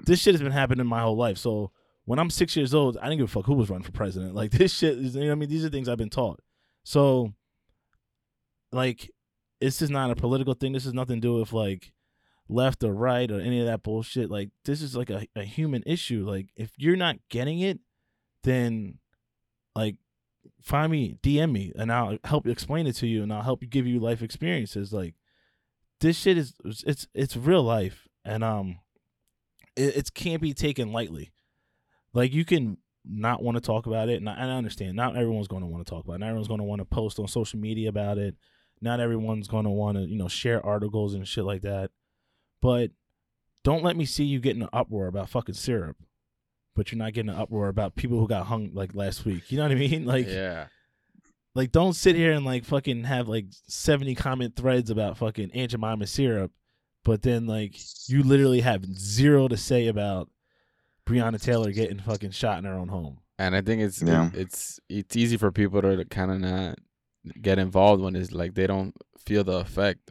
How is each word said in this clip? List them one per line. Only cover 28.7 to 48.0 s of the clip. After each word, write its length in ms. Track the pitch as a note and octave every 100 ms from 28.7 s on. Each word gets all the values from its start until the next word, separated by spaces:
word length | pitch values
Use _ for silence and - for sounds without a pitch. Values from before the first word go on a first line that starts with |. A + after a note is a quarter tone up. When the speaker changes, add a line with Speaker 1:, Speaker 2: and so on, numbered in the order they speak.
| F2 _ _ _ _ _ _ _ _ _ -
Speaker 1:
it, 200 | C#3 C#3
it 180 | - -
can't 260 | F3+ E3
be 120 | D#3
taken 380 | C3+ D3+ C3+ A2
lightly. 400 | A2+ A2+ E2 - _ _ _ _ _ _ _ _
Like, 200 | A#2+ B2+
you 100 | D3
can 340 | D#3+ E3+ A2+ F#2+ _ _ -
not 380 | G#2 A2+ B2
wanna 180 | A#2+ A#2
talk 240 | A#2+ A2+ A#2
about 240 | A2 A2+
it, 60 | A#2+
and 120 | G#2+
I, 60 |
and 180 | G#2 C3
I 40 | C3
understand 380 | A2+ - F#2+ G2
not 200 | B2 B2
everyone's 320 | A#2 A2 G2
gonna 200 | F#2+ F2
wanna 160 | E2+
talk 200 | E2+ E2+
about 120 | F2+ F2
it, 40 |
not 80 | G#2+
everyone's 180 | A2+ G#2+
gonna 160 | G#2+
wanna 220 | G2+ G#2 F#2+
post 340 | A#2 G#2+ -
on 80 | G2+
social 320 | A#2+ G#2+ G#2+
media 280 | G#2+ A2 A2
about 300 | G#2 G2+ G#2
it, 180 | G2+ - _ _ _ -
not 180 | A#2 A#2+
everyone's 480 | A#2 A2+ A2 A2 G2+
gonna 240 | A2 G#2+
wanna, 300 | G2+ G#2 G2
you 160 | F2+ G#2+
know, 100 | F2
share 380 | - A#2+ A#2 G2+
articles 480 | G#2 G#2 G#2+ G#2
and 140 | G2+ F#2+
shit 180 | - G2
like 160 | F#2+
that. 300 | G2 G2 F#2+ _ _ _ _ _ _ -
But 300 | B2+ A#2+ A#2 _ _ _ _ _ _ _
don't 200 | C#3 D#3+
let 120 | F3 E3
me 80 | C#3
see 180 | -
you 160 | D3 C3+
get 160 | B2+ A2
in 60 |
an 60 | A2
uproar 340 | A#2+ B2 G#2+ F#2
about 220 | G2 F#2+
fucking 260 | B2 - -
syrup, 420 | - A#2 D#2+ - - _ _ _ _ _ _ -
but 160 | -
you're 80 | A2+
not 140 | A2
getting 160 | A2+ G#2+
an 60 | F2
uproar 340 | G#2+ A2 G2+
about 260 | G2 G2
people 240 | -